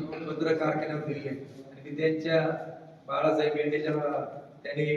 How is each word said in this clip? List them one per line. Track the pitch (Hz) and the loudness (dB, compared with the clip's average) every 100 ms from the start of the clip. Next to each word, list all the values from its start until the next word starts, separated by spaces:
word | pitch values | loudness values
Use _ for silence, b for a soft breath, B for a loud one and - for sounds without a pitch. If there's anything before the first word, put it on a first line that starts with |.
| - - 151 | -4 -6 -6
पत्र | 151 160 | -2 2
कारखान्यावर | 160 156 151 151 151 151 | 2 2 0 -2 -4 -4
दिले | - 135 | -4 -4
आणि | 131 - - - - | -8 -10 -14 -18 -16
मी | 143 147 | -10 0
त्यांच्या | 160 156 165 160 160 - - - - - 131 | 2 2 4 4 4 -2 -6 -12 -16 -18 -4
बाळासाहेब | 139 156 156 151 147 | 2 4 6 4 4
यांनी | 147 151 | 2 2
जेव्हा | 151 151 143 139 - - - - | 2 0 0 -2 -4 -10 -14 -12
त्यांनी | 143 147 147 | -6 0 2